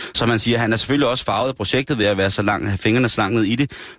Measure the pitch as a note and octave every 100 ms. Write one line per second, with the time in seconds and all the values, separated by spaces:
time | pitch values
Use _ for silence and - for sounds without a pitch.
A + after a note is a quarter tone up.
0 | - - A#2 A#2 A#2 A#2 A2+ A2+ - C#3+
1 | C3 B2 - G2+ - G#2 G#2 C3 C#3 C3
2 | G#2 G2 G2 - G2+ G#2 G#2 G2 A2 A#2+
3 | B2 - G2+ A#2 G#2 A#2+ C#3+ - -